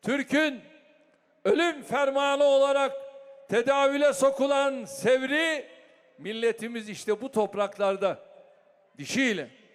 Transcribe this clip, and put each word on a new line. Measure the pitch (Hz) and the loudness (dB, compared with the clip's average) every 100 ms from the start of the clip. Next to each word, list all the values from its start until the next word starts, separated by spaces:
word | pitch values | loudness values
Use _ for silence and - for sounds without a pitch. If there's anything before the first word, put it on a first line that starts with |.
Türk'ün | - 277 262 277 311 254 - - _ _ _ _ _ _ | -2 -2 0 0 0 -2 -16 -20 _ _ _ _ _ _
ölüm | 190 294 339 294 | 0 2 2 -2
fermanı | 226 254 277 269 285 277 | -4 -2 0 0 0 2
olarak | 285 269 277 277 277 269 - - - - - | 4 4 4 2 0 -4 -14 -20 -20 -20 -2
tedavüle | 208 240 277 277 285 294 | -2 2 2 2 4 2
sokulan | 254 269 269 269 277 277 262 | 4 0 2 0 2 0 -4
Sevr'i | 214 - 208 254 262 294 330 311 - - _ _ _ _ | -10 -4 0 2 2 0 0 -2 -8 -20 _ _ _ _
milletimiz | 160 220 233 226 220 233 214 | -10 -2 -2 -2 -6 -10 -10
işte | 180 - 208 | -12 -4 -4
bu | 262 | -2
topraklarda | 220 202 202 202 202 202 190 196 156 - - - _ _ _ _ - | -2 -2 -2 -4 0 -2 0 -2 -4 -12 -20 -20 _ _ _ _ -18
dişiyle | 143 220 269 196 127 _ _ | -8 -2 0 -2 -8 _ _